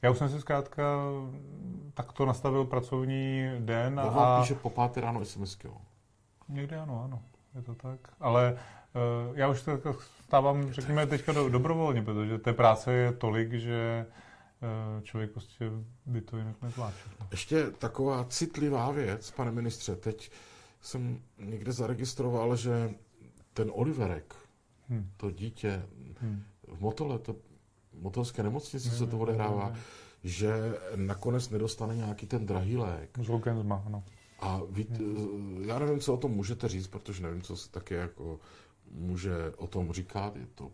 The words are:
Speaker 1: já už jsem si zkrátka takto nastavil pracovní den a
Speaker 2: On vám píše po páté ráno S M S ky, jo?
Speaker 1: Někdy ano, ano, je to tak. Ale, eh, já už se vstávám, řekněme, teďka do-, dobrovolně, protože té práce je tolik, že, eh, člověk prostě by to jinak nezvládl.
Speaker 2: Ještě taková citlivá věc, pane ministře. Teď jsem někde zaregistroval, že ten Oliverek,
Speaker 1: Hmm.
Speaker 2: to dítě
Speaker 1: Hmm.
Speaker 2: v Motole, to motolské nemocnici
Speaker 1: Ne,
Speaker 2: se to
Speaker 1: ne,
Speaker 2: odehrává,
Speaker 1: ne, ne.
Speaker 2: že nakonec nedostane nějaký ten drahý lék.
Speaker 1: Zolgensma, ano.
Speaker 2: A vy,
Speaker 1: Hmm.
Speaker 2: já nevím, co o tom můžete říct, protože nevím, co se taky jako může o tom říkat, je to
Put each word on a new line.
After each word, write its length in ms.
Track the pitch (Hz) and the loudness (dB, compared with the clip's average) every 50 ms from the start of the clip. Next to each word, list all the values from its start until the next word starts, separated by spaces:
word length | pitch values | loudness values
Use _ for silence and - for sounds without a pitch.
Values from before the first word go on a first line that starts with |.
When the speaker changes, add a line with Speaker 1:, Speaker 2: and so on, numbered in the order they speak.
| - | 8
Speaker 1:
já 80 | 123 | 6
už 80 | 123 123 | 6 6
jsem 100 | 147 139 | 4 0
si 120 | 139 151 | 0 -2
zkrátka 420 | 135 - 151 139 - - - - 147 143 143 143 143 143 139 139 135 131 131 139 143 139 - 147 - - - - - - - | -2 0 0 0 0 -2 -2 0 2 2 2 2 0 -2 -4 -4 -6 -8 -10 -12 -12 -14 -14 -12 -10 -10 -10 -10 -12 -12 -8
takto 320 | - 127 - - - 139 | -8 -8 -8 0 2 2
nastavil 380 | 135 123 127 - 143 131 135 135 | 2 2 2 2 2 4 4 2
pracovní 800 | 127 135 127 123 - 135 131 131 131 135 135 135 135 135 131 131 131 131 120 | 4 2 -2 0 0 0 0 0 0 0 0 0 0 0 0 0 0 -2 -2
den 420 | 117 110 113 113 120 131 139 139 | 0 0 2 2 2 2 2 2
a 40 | 135 | 0
Speaker 2:
On 100 | 131 117 | 2 6
vám 280 | 143 131 127 127 123 123 | 8 8 8 8 8 6
píše 120 | 123 139 | 4 2
po 160 | 131 - 120 | 0 -2 -4
páté 300 | - - 123 123 123 127 | 2 2 2 2 2 0
ráno 240 | 120 117 117 117 101 | -2 0 0 -2 -2
S 120 | - - | -4 -6
M 100 | 98 98 | -8 -8
S 80 | 95 - | -8 -8
ky, 120 | - - 120 | -10 -14 -14
jo? 80 | 104 110 - - _ _ _ _ _ _ _ _ _ _ - - | -14 -14 -20 -20 _ _ _ _ _ _ _ _ _ _ -12 -8
Speaker 1:
Někdy 280 | 143 139 143 143 160 | -6 -6 -6 -6 -6
ano, 260 | 156 156 151 127 113 120 | -6 -6 -6 -6 -4 -6
ano, 180 | 131 131 117 - - - - _ _ - | -6 -8 -8 -10 -12 -20 -20 _ _ -12
je 80 | 131 120 | -12 -10
to 120 | 120 117 | -10 -10
tak. 260 | 120 - 127 131 127 - - - _ | -10 -8 -10 -10 -10 -12 -20 -14 _
Ale, 360 | 156 127 117 120 123 123 123 123 - - - - - _ _ | 2 6 8 8 8 8 4 0 -6 -14 -18 -20 -20 _ _
eh, 380 | 123 120 117 117 117 120 123 123 | 0 2 2 2 0 -2 -4 0
já 140 | 135 135 139 | 4 4 4
už 120 | 139 131 | 4 4
se 200 | - - 147 135 - 156 131 - - - - - - | 2 -2 -2 0 0 -2 -4 -4 -6 -18 -20 -20 -4
vstávám, 500 | - - 139 135 139 143 143 139 135 131 | 6 6 8 8 8 4 4 2 0 -2
řekněme, 340 | - 127 135 147 151 151 | -4 -2 2 4 4 4
teďka 260 | 135 151 139 - - 151 | 4 2 2 2 2 4
do-, 160 | 147 143 131 | 4 4 6
dobrovolně, 540 | 120 127 123 156 165 165 160 156 135 117 107 | 6 6 6 6 4 4 4 4 4 2 2
protože 360 | 110 107 104 107 107 113 110 | 2 0 0 2 0 0 0
té 140 | - 127 113 | 2 0 4
práce 400 | - 120 113 110 107 - 123 123 | 10 10 10 10 8 4 2 4
je 200 | 123 123 123 123 | 6 6 4 2
tolik, 400 | 123 - 113 107 113 113 113 120 | 2 0 2 4 2 2 2 0
že, 540 | 117 113 117 117 117 117 117 117 117 113 117 - - - - - - - - _ _ 127 | -2 -2 0 0 0 2 2 0 0 -2 -6 -12 -20 -20 -20 -20 -20 -20 -20 _ _ -6
eh, 400 | 117 110 110 110 110 107 107 107 | -4 -4 -4 -4 -4 -6 -6 -8
člověk 280 | - - 110 110 107 | -6 -4 -4 -4 -4
prostě 400 | - - - - - - 120 110 110 113 110 113 - - _ | -6 -10 -14 -14 -8 -6 -6 -4 -4 -6 -8 -10 -14 -16 _
by 140 | 135 123 113 | -4 -4 -4
to 160 | 107 - - | -4 -4 -6
jinak 260 | 110 110 110 110 - - | -6 -6 -6 -6 -6 -8
nezvládl. 340 | 120 117 123 120 107 92 - - - - - 104 95 | -8 -6 -4 -6 -6 -6 -10 -14 -18 -14 -12 -12 -8
Speaker 2:
Ještě 360 | - 92 - - 151 160 151 117 | -8 -8 -4 0 2 2 2 2
taková 540 | - - - 117 - - 135 135 135 127 123 123 | -2 -4 -6 -6 -2 0 0 0 2 0 -2 -2
citlivá 640 | - - 170 165 - - 147 147 139 123 117 131 | -2 -2 -2 -2 0 0 0 2 2 2 0 0
věc, 400 | 143 147 135 101 98 113 - - | 0 0 0 0 -2 -4 -6 -10
pane 200 | - - 127 117 | -6 -4 -2 -2
ministře. 460 | 113 120 117 117 113 - - - 98 | 0 0 -2 -2 -4 -4 -4 -6 -6
Teď 340 | 92 - 113 107 - - - - - - - - - - - - _ | -2 -2 -4 -4 -4 -10 -18 -18 -20 -20 -20 -20 -20 -20 -20 -20 _
jsem 400 | - - - 131 123 123 123 123 - - _ - | -16 -10 -6 -4 -4 -4 -4 -6 -8 -18 _ -12
někde 340 | 101 98 110 107 101 123 127 | -10 -8 -8 -6 -4 -4 -2
zaregistroval, 840 | 123 120 110 127 123 123 123 - - 131 123 120 117 113 120 123 | -2 0 -2 0 -2 -4 -6 -2 -2 0 0 2 2 2 2 2
že 340 | 120 117 123 120 117 117 113 104 - - _ _ - - - - - - _ _ | 2 2 2 2 2 2 0 -4 -8 -14 _ _ -20 -20 -20 -20 -20 -20 _ _
ten 160 | - 110 107 - | -2 -2 0 2
Oliverek, 600 | 101 120 147 156 131 113 92 87 76 73 - - - - - _ _ _ _ _ _ _ - | 0 0 0 2 2 0 0 0 -2 -6 -12 -20 -20 -20 -20 _ _ _ _ _ _ _ -4
Speaker 1:
Hmm. 220 | 120 113 101 95 98 | -2 -2 -2 -4 -8
Speaker 2:
to 140 | - - 101 | -6 -4 -4
dítě 520 | 87 85 101 117 113 - - 107 98 92 95 - - - - 64 - - | -4 -4 -8 -8 -8 -4 -2 -2 -2 -2 -4 -8 -12 -18 -16 -16 -10 -6
Speaker 1:
Hmm. 220 | 120 113 104 101 101 - - _ - - - | -4 -4 -4 -4 -8 -10 -18 _ -18 -14 -10
Speaker 2:
v 60 | 82 | -4
Motole, 380 | 95 107 110 - 156 147 131 113 | -2 -2 -2 -2 -4 -2 -2 -4
to 180 | - - 104 - - - - - _ _ _ _ _ _ - - | -4 -6 -10 -10 -12 -20 -20 -20 _ _ _ _ _ _ -16 -8
motolské 420 | 85 98 95 120 120 117 - - 107 | -8 -4 -2 -2 -4 -2 -2 -2 0
nemocnici 460 | 104 117 147 147 - - 135 123 120 | 0 0 -2 -6 -6 -8 -6 -4 -2
Speaker 1:
Ne, 60 | 117 | 0
Speaker 2:
se 120 | 117 120 | 0 0
to 100 | 113 117 | 0 0
Speaker 1:
ne, 60 | 113 113 | 0 2
Speaker 2:
odehrává, 420 | 113 113 110 107 107 104 101 101 | 2 2 2 2 2 2 0 0
Speaker 1:
ne, 60 | 101 113 | -2 -4
ne. 60 | - - - - - - - - - - | -6 -10 -14 -18 -20 -20 -20 -20 -8 -6
Speaker 2:
že 300 | 90 87 87 104 104 110 110 110 113 113 - 92 92 - | -6 -2 2 2 2 2 2 0 -2 -4 -4 -6 -6 -4
nakonec 540 | 98 95 95 101 98 - 120 120 127 123 - | -2 -2 -2 -2 -2 0 0 0 0 0 0
nedostane 460 | 107 107 110 110 - - 113 110 113 | -2 0 0 0 -2 -2 -4 -2 -2
nějaký 300 | 117 113 107 104 - - | -2 -2 -2 -4 -6 -6
ten 200 | 101 - 120 107 | -2 -2 -2 0
drahý 300 | 98 101 95 92 98 117 | 0 0 2 2 2 0
lék. 420 | 127 117 95 87 78 73 - - 123 | 0 0 -2 -2 -4 -6 -8 -6 -6
Speaker 1:
Zolgensma, 640 | 120 107 117 117 113 123 117 113 107 104 104 98 101 | -2 0 0 2 2 0 0 0 0 0 0 -2 -2
ano. 180 | 104 104 101 95 - - - - - - - | -4 -6 -8 -8 -12 -18 -20 -20 -20 -14 -6
Speaker 2:
A 200 | - 95 95 95 82 90 | -4 -2 -2 -2 -2 -4
vy, 160 | 95 101 110 104 | -4 -4 -4 -2
Speaker 1:
Hmm. 760 | 117 113 110 104 107 104 104 101 101 101 101 98 92 92 95 | -4 -4 -4 -4 -2 -4 -4 -4 -4 -6 -8 -8 -8 -6 -4
Speaker 2:
já 120 | 104 117 127 | -4 -2 0
nevím, 220 | 147 147 147 143 | 2 2 0 0
co 140 | - - 123 | 2 2 0
o 20 | |
tom 160 | 123 123 139 113 | 2 2 0 0
můžete 360 | 101 101 95 120 - - 113 | 0 0 -2 -4 -2 -2 -2
říct, 180 | 92 95 95 | -2 -2 -6
protože 360 | 95 - - - - 101 92 90 | -6 -10 -12 -10 -8 -8 -6 -4
nevím, 200 | 82 85 87 90 | -4 -4 -6 -8
co 140 | - 90 | -8 -10
se 140 | 85 - - | -10 -10 -10
taky 240 | - 90 90 - 92 | -12 -12 -8 -4 -4
jako 460 | 85 90 85 - - 71 82 80 76 - - - - - - _ _ _ - | -4 -4 -4 -8 -8 -10 -10 -10 -10 -14 -20 -20 -20 -20 -20 _ _ _ -18
může 640 | - 71 85 90 90 90 87 95 90 85 82 80 - | -12 -8 -4 -4 -4 -2 -2 -2 -2 -2 -2 -4 -6
o 100 | - 87 | -8 -10
tom 260 | 87 - 95 90 82 85 | -6 -2 -2 -2 -2 -2
říkat, 440 | 92 90 - - 104 98 104 101 | -4 -6 -6 -4 -4 -4 -4 -6
je 100 | 67 62 62 - | -8 -14 -14 -14
to 160 | - 69 67 | -14 -16 -16